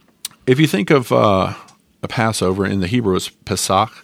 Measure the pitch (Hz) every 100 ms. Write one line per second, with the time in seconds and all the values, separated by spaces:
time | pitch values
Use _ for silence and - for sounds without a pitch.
0 | _ _ - _ - 131 151 196 185 147
1 | 120 123 113 95 92 104 - _ _ _
2 | - - 113 107 92 95 98 101 87 123
3 | 107 92 - - - 95 - 95 110 -